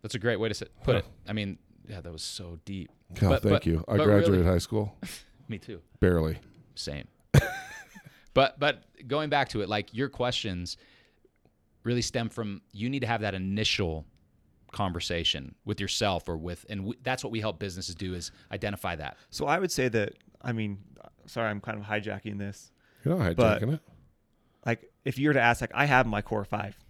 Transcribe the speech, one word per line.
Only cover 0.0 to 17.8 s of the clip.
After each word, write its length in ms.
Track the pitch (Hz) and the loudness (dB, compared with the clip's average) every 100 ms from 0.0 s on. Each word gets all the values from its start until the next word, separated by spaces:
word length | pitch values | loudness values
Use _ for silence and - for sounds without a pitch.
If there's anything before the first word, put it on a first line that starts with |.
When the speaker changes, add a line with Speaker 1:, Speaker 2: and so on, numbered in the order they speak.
Speaker 1:
That's 140 | 110 117 | -6 -2
a 40 | |
great 200 | 110 104 | 0 0
way 100 | 110 | 0
to 40 | 101 - | -4 -8
s-, 40 | - | -6
put 120 | - 101 | 0 2
Speaker 2:
Huh. 40 | |
Speaker 1:
it. 60 | - - - | 0 -14 -8
I 60 | |
mean, 240 | 107 101 - _ - - | -6 -4 -8 _ -20 -16
yeah, 140 | 98 | -14
that 100 | 85 | -12
was 120 | 80 | -10
so 340 | - - 87 82 - | -10 -10 -12 -14 -10
deep. 240 | 98 85 _ _ 87 | -10 -10 _ _ 2
Speaker 2:
Oh, 80 | 98 | 4
Speaker 1:
But, 140 | - | 6
Speaker 2:
thank 100 | 104 | 4
Speaker 1:
but, 120 | 95 82 | 4 4
Speaker 2:
you. 180 | 82 - | 0 2
I 100 | 104 | 4
Speaker 1:
but 80 | 101 | 6
Speaker 2:
graduated 260 | 101 101 | 6 6
Speaker 1:
really 140 | 95 87 | 6 6
Speaker 2:
high 120 | 90 | 4
school. 400 | - 107 104 - 180 - | 2 -2 -4 -8 -14 -14
Speaker 1:
<laughs> 260 | - _ - | -18 _ -12
Me 120 | 107 | -12
too. 220 | - 92 - _ | -10 -16 -16 _
Speaker 2:
Barely. 400 | 92 87 80 - - - - | 4 6 2 -2 -12 -20 -20
Speaker 1:
Same. 340 | - - 71 - _ _ | -12 -8 -8 -12 _ _
<laughs> 60 | - 762 762 762 855 - - - - - | 6 6 -6 -12 -16 -18 -20 -20 -20 0
But, 260 | 127 139 - | 4 4 4
but 240 | 147 - _ - 127 | 0 0 _ -20 -4
going 220 | 139 151 | -2 2
back 180 | 143 131 | 2 2
to 120 | 107 | -2
it, 80 | 95 | 0
like, 240 | 104 101 | -2 -2
your 160 | 107 139 | -4 -4
questions 680 | - 123 - 110 90 90 - - _ _ _ _ _ _ _ _ _ 117 | 0 -2 0 -4 -6 -6 -10 -16 _ _ _ _ _ _ _ _ _ -2
really 160 | 120 | -2
stem 260 | 117 123 113 | -2 -2 -4
from, 320 | - 107 98 _ | -6 -8 -8 _
you 160 | 101 117 | -8 -4
need 100 | 139 | -4
to 80 | 117 | -2
have 140 | 117 | 0
that 120 | 104 | -2
initial 720 | 95 95 101 110 - 92 78 78 _ _ _ _ _ _ | -2 -2 0 0 0 -2 -2 -10 _ _ _ _ _ _
conversation 840 | - 98 85 - 85 82 76 67 - | -4 -2 -2 -2 0 0 -2 -6 -12
with 160 | - 104 | -8 -4
yourself 480 | 98 - 104 87 - | -2 0 0 0 -4
or 80 | 82 | -6
with, 300 | 85 87 - | -6 -10 -10
and 140 | 101 | -8
w-, 180 | 95 - | -6 -6
that's 220 | 131 131 | -6 -6
what 80 | 113 | -4
we 80 | 110 | -4
help 200 | 107 85 | -4 -4
businesses 360 | 101 87 | -8 -8